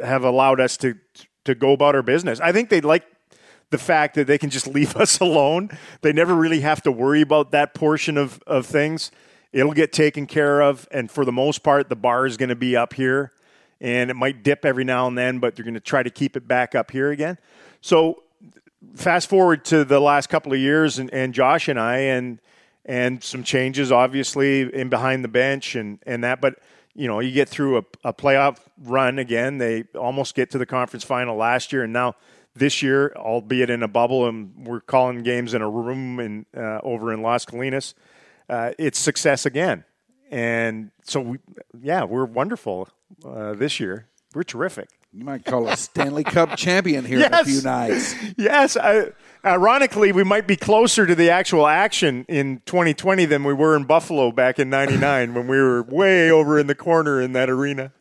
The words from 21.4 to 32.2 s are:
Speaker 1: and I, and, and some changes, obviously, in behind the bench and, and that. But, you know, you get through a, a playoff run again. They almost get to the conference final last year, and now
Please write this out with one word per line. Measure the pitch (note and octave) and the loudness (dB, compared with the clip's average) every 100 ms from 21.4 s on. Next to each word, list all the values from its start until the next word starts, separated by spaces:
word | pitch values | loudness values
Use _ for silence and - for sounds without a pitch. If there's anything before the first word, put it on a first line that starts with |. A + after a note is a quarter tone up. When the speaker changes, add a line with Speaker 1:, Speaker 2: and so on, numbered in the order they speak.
| C3 D#3+ - | 2 2 0
Speaker 1:
and | B2+ | -2
I, | A2+ B2+ | -2 -2
and, | C3+ B2+ B2 A2+ _ _ _ _ | -2 -2 -6 -12 _ _ _ _
and | - B2+ B2 B2+ | -8 -4 -2 -4
some | - C3 | -10 -12
changes, | A#2+ C3+ C3 C3+ C3 | -2 -2 0 -2 2
obviously, | B2 B2+ C3+ C3 C#3+ C#3 C3+ B2+ | 4 4 0 -4 -2 0 0 -2
in | C3 B2+ | -4 -4
behind | B2 C3 C3 | -2 0 -2
the | B2 | -2
bench | B2 C3 C#3 - | 0 0 -2 -6
and, | B2 G#2 G#2 - | -8 -8 -12 -10
and | A#2+ | -6
that. | A#2+ B2+ | -4 -2
But, | C#3 B2+ _ _ _ | -2 -4 _ _ _
you | - B2+ | -10 -6
know, | G#2 | -4
you | B2+ | -2
get | C3 C3+ | 0 0
through | - C#3+ B2 | -2 0 0
a, | G2+ - | -2 -10
a | B2 | -8
playoff | - C#3 C3+ C#3 A#2+ _ _ | -4 0 2 2 -2 _ _
run | B2+ B2+ C3 C3+ | -4 0 0 -2
again. | B2 A#2 B2+ C#3 | -4 -2 -2 -4
They | A#2 A2+ A2+ - | -4 -4 -6 -8
almost | B2 C3+ C3 | -6 -6 -6
get | - B2 | -4 -4
to | C3+ | -4
the | B2 | -4
conference | B2+ B2 A#2+ | -4 -4 -6
final | - B2 B2 G#2+ | -8 -6 -4 -2
last | A2+ B2 - | 0 0 -2
year, | C3+ | -4
and | A2+ | -4
now | A#2 B2 - | -2 -4 -6